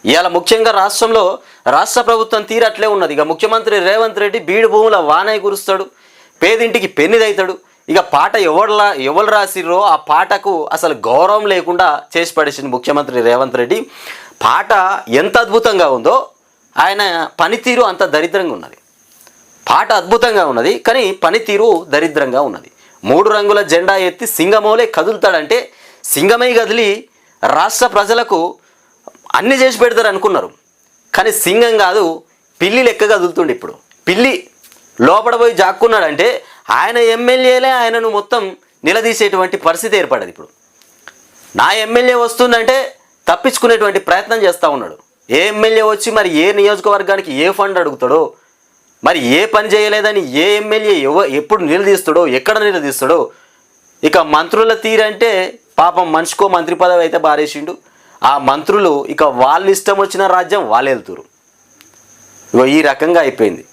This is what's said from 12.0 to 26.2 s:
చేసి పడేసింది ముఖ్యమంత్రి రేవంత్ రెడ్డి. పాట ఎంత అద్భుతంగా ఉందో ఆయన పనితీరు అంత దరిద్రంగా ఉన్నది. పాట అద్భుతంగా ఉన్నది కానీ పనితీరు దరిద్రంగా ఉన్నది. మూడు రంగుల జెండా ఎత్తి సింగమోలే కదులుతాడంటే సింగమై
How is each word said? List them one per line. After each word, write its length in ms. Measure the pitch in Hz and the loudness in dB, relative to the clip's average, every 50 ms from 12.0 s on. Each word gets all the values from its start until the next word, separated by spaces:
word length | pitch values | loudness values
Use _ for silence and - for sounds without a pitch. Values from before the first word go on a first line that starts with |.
| - _ - | -8 _ -4
చేసి 180 | 170 170 165 - | -4 -4 -2 -2
పడేసింది 360 | 160 151 151 143 - 135 135 | -2 -2 -2 -4 -8 -8 -6
ముఖ్యమంత్రి 520 | 123 127 123 147 147 147 147 127 127 123 | -6 -4 -2 -2 -2 -2 -2 -2 -2 0
రేవంత్ 340 | 113 117 120 127 135 123 120 | 2 2 2 2 0 -2 -2
రెడ్డి. 300 | 123 120 120 190 220 - - - - - - - - - - - _ | -4 -2 -2 -2 -4 -4 -10 -16 -20 -20 -20 -20 -20 -20 -20 -12 _
పాట 300 | - 110 127 170 202 - 208 196 185 190 196 - - 113 | -2 0 0 0 0 0 0 2 2 0 -2 -4 -4 -2
ఎంత 300 | 113 135 170 208 - 240 | 0 0 0 2 2 0
అద్భుతంగా 500 | 226 190 202 226 220 233 208 185 170 143 | 0 2 0 0 0 0 2 2 2 2
ఉందో 400 | 131 120 113 165 233 262 - - _ _ _ _ _ _ _ _ _ - | 0 2 2 2 2 2 -2 -4 _ _ _ _ _ _ _ _ _ 0
ఆయన 500 | 156 185 196 208 208 190 170 165 156 - _ - | 0 0 0 -2 -2 -2 -2 -4 -6 -8 _ -2
పనితీరు 420 | 165 175 220 226 226 247 240 240 | -2 -2 -2 -4 -2 -2 0 2
అంత 220 | 240 202 180 175 196 | 0 0 0 -2 -2
దరిద్రంగా 480 | 170 147 151 160 170 165 196 185 160 | 0 0 -2 -2 -2 -2 -2 -4 -4
ఉన్నది. 260 | 117 90 - - - _ _ _ _ _ _ _ _ _ - - _ _ _ _ _ _ _ - | -6 -10 -14 -20 -20 _ _ _ _ _ _ _ _ _ -20 -20 _ _ _ _ _ _ _ 0
పాట 220 | 120 160 220 - | 0 0 2 2
అద్భుతంగా 520 | 226 196 170 180 214 226 233 240 214 196 170 | 0 -2 2 0 0 2 2 2 2 0 0
ఉన్నది 320 | 147 123 117 117 170 202 - | 0 0 0 0 0 -2 0
కానీ 340 | - 226 240 262 233 190 | 0 0 0 2 0 -2
పనితీరు 720 | 196 - - 160 185 226 226 - 202 202 220 226 196 165 151 156 | -2 -2 -2 0 0 -2 -2 -2 0 2 2 2 2 0 -2 -2
దరిద్రంగా 520 | 139 147 160 165 147 151 143 127 123 135 | -2 0 0 0 -2 -2 -2 0 0 -2
ఉన్నది. 300 | 147 123 98 - - - _ _ _ _ _ _ - | -2 -2 -6 -12 -16 -20 _ _ _ _ _ _ -2
మూడు 260 | 104 135 - 202 214 | 2 2 2 4 2
రంగుల 320 | 214 208 202 202 208 208 | 2 0 2 2 2 0
జెండా 340 | 202 156 160 170 180 185 196 | 2 2 0 0 2 0 0
ఎత్తి 300 | 190 185 180 180 - 240 | 0 0 -2 -4 -6 -10
సింగమోలే 600 | - - - 160 190 214 220 208 214 220 226 240 | -8 -4 -2 0 2 2 2 2 2 2 2 0
కదులుతాడంటే 840 | 226 - 165 165 202 226 214 - 202 180 160 151 147 226 247 247 - _ _ - - - _ - | 0 -2 -2 -2 -2 -2 0 0 0 0 0 -2 -2 -2 -2 -2 -8 _ _ -20 -20 -20 _ -10
సింగమై 500 | - - 139 | -6 -4 0